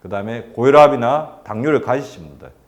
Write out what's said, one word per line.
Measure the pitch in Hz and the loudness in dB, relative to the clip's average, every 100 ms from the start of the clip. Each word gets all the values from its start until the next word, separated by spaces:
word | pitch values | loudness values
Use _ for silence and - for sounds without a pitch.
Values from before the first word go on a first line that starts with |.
그다음에 | 95 98 107 117 110 - | -12 -12 -10 -12 -14 -2
고혈압이나 | 135 147 143 131 117 147 156 - | 4 6 6 4 -2 -4 -6 -16
당뇨를 | - 107 143 143 | -14 -8 -2 -2
가지신 | - 139 139 87 78 | -2 -6 -6 -18 -20
분들, | 69 65 _ | -20 -20 _